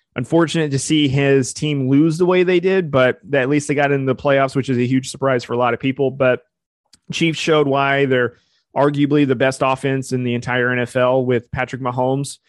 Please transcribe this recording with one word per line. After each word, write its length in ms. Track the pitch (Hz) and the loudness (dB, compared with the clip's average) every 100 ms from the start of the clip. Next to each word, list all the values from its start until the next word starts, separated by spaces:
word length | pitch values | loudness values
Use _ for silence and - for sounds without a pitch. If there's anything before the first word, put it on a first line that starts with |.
| _ - | _ -10
unfortunate 540 | 113 165 160 165 151 | 0 2 2 0 -2
to 60 | 135 | -4
see 300 | - 160 143 | 0 0 2
his 460 | 139 139 139 127 | 2 4 2 2
team 340 | - 151 143 127 | -4 -4 -2 2
lose 300 | 139 160 160 | 2 2 2
the 80 | 180 | 2
way 160 | 185 | 2
they 180 | 180 180 | 2 2
did, 300 | 185 190 165 | 2 0 0
but 300 | 139 127 - - | 2 2 0 -2
at 160 | 139 127 | -2 2
least 200 | 147 147 | 0 0
they 60 | |
got 160 | 143 143 | 0 0
into 140 | 139 | 0
the 100 | 131 | -2
playoffs, 400 | 123 143 139 135 | -2 0 2 2
which 140 | 139 131 | -2 -2
is 80 | 120 | -2
a 100 | 123 | 0
huge 220 | 131 131 | 0 -4
surprise 360 | 147 135 127 | -4 -2 -2
for 100 | - | -2
a 40 | 120 | -2
lot 140 | 123 | 0
of 80 | 117 | 0
people. 300 | 135 131 135 | -4 -2 -4
But 320 | 135 131 123 _ _ _ _ _ _ - | 0 0 0 _ _ _ _ _ _ -12
Chiefs 280 | - 165 147 | -2 -2 -2
showed 280 | - 156 143 | 0 2 2
why 380 | 135 139 139 | 0 0 0
they're 320 | 139 127 120 - _ _ _ - | 2 0 0 -6 _ _ _ 0
arguably 500 | 143 143 143 147 139 | 0 2 2 2 2
the 80 | |
best 280 | 120 135 135 | 2 0 0
offense 480 | 135 131 139 135 131 | -2 0 -2 -4 -4
in 120 | 127 | -4
the 100 | 123 | -4
entire 360 | 123 127 127 123 | -4 -2 -2 0
N 80 | 123 | -2
F 160 | 120 | -2
L 300 | 127 127 131 | 0 2 2
with 260 | 127 120 - | 0 -2 -2
Patrick 300 | 127 127 127 | -6 -6 -6
Mahomes. 580 | 127 127 127 135 139 - | -6 -2 -2 -2 -6 -14